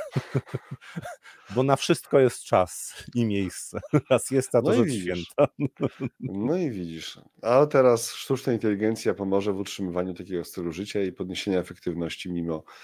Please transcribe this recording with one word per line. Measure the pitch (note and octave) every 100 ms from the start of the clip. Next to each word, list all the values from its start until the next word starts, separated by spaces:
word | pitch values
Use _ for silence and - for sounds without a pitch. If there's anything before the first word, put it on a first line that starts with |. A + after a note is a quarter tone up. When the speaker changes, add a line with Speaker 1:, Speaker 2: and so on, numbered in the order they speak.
| D#5
Speaker 1:
<laughs> | C3 - C3 - C3 - B2+ - E3+ F5+ E5 - - -
bo | G2+
na | C3+ C#3
wszystko | - E3 - C#3+
jest | B2+ -
czas | - G2 F#2 - - - -
i | A#2+
miejsce. | A2+ G2+ F#2 - - F#2+ -
<laughs> | D3 -
Raz | B2+ -
jest, | C3 -
a | B2
to | C3+
Speaker 2:
No |
i | A#3
Speaker 1:
rzecz | G3
Speaker 2:
widzisz. | A2+
Speaker 1:
święta. | F2 F2+ E2+ - C#3+ - C#3 -
<laughs> | C3+ - C3+ -
Speaker 2:
No | - G2 A#2 F3+
i | D#3+
widzisz. | G2+ F2 D#2+ D#2+ - - _
A | G#2 B2+ D3
teraz | C#3 B2+ A#2 -
sztuczna | - - C3 -
inteligencja | A#2 A2 G2+ G#2+ A2 A2+
pomoże | F#2+ G2 G2 G#2
w | F#2+
utrzymywaniu | F#2+ - F#2 F2 F#2
takiego | F2 F#2 F2
stylu | E2 - E2+
życia | E2 G#2 G#2
i | F#2+
podniesienia | F2 F#2 F2+ - F#2
efektywności | E2+ - - E2 E2 - F2+
mimo, | F2 E2 D#2 - -